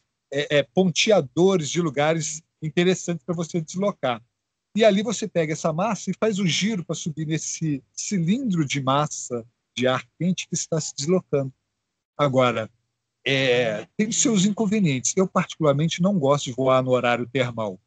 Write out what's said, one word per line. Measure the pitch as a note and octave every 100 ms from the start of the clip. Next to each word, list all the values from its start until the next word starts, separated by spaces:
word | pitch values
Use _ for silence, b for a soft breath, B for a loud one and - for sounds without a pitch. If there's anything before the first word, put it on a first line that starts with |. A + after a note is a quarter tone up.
| _ _ -
é, | C#3 D3 D3
é, |
ponteadores | C3+ - F#3+ - G#3+ G3 C3+ D#3+ F#3+ F#3+ C#3+
de | E3
lugares | E3 C3 D3 E3 D3+ - _ -
interessantes | D#3 F3+ F3+ F3+ - E3+
pra | - E3+
você | D#3+ F3
deslocar. | D#3 F3+ G3+ - C3 A2+ _ _ _ _ _ G3+
E |
ali | A3 G3+
você | A3 G3 G#3
pega | E3+ D#3
essa | D#3+ F3
massa | D#3 F#3 F3+ -
e | F3+
faz | A3 G3
o | F#3
giro | C3 G3 G#3+
pra | D#3+ D#3+
subir | E3+ D3+ D#3
nesse | D#3 - - D#3+ C#3 _
cilindro | - - G3+ E3 A#3+ C4 F3 C#3
de | C#3+
massa | C3 C#3 D3+ - - A#2+ A2+ _ _ -
de | B2+
ar | B2+ - -
quente | F3 F3 -
que | F3
está | - D#3+
se | - -
deslocando. | C#3+ F#3 - C#3+ C3+ - _ _ _ _ _ -
Agora, | C#3+ C3 B2 A2+ G#2+ _ _ _ _ _
é, | C3 C3+ C3+ A#2+ A#2 G#2+ - -
tem | G#3+
seus | - C#4+ G#3+ G3
inconvenientes. | G3+ G#3+ A3 F3 C3 - -
Eu, | F#3+
particularmente, | G3 - - D3+ C#3 D#3+ -
não | F3+ G3
gosto | C3+ C#3+ -
de |
voar | A#2+ C3 C3
no | B2+
horário | B2+ A#2+ A#2+ A#2+
termal. | C3+ B2 A#2 G#2+ F#2